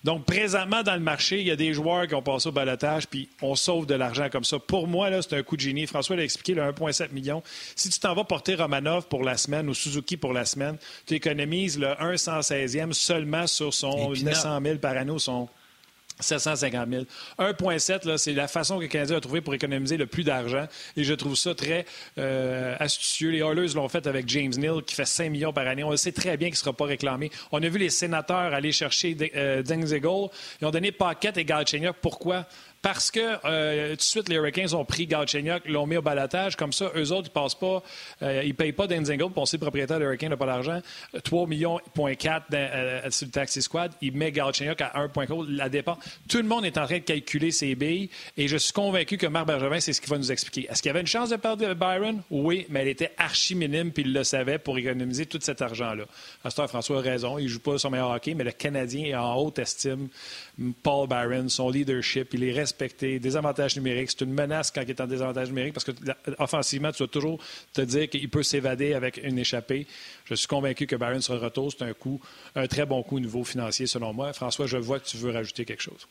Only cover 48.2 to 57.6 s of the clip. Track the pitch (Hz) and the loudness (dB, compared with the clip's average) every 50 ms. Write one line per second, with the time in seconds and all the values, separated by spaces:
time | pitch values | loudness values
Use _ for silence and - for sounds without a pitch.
48.2 | - - - - 143 139 151 151 - - - 202 202 196 190 185 160 - 202 185 | -16 -10 -2 0 0 2 2 2 2 2 2 2 2 4 4 2 2 2 0 0
49.2 | 185 160 151 165 160 156 151 135 135 139 151 170 - 156 139 - - 127 147 143 | 2 2 2 2 2 2 2 2 2 2 2 2 2 0 0 -2 0 0 0 0
50.2 | 135 123 131 - - - - 135 127 - 120 - - 147 139 175 175 156 - 233 | 0 0 0 -2 -2 -4 -4 -6 -6 -2 -2 0 0 2 0 0 0 2 0 0
51.2 | 247 226 233 214 208 226 220 208 220 202 180 165 180 180 185 190 208 220 220 208 | 0 0 -2 0 0 -2 0 2 0 0 2 2 2 2 2 2 0 0 -2 -4
52.2 | 180 - 156 139 143 165 175 190 170 - 143 135 135 139 135 135 160 165 - - | -4 -2 0 2 4 4 2 2 0 -2 0 2 2 2 2 0 -2 -2 0 0
53.2 | 170 151 - - - - 185 180 160 143 143 160 170 170 151 - 139 131 131 139 | 0 0 2 0 0 0 0 0 0 2 0 0 0 0 0 0 0 2 2 2
54.2 | 131 - - 135 127 131 147 156 - 143 131 127 120 131 127 127 127 127 123 135 | 2 2 2 2 2 0 0 -2 -2 -2 -2 0 0 0 -2 -2 -2 -2 -2 -2
55.2 | 156 151 - 156 - - 135 - 135 117 117 110 123 113 110 107 104 - - - | -4 -4 -6 -4 -4 -4 -2 -2 -2 -4 -2 -4 -4 -4 -4 -6 -8 -10 -14 -20
56.2 | - - - - - 123 - - 147 - - 117 113 - 147 135 127 131 127 120 | -18 -20 -20 -10 -10 -6 -2 -2 -2 -2 -2 -4 -2 0 0 2 2 2 0 0
57.2 | 120 123 139 147 143 123 117 117 | -2 -2 -2 -2 -2 -2 -4 -2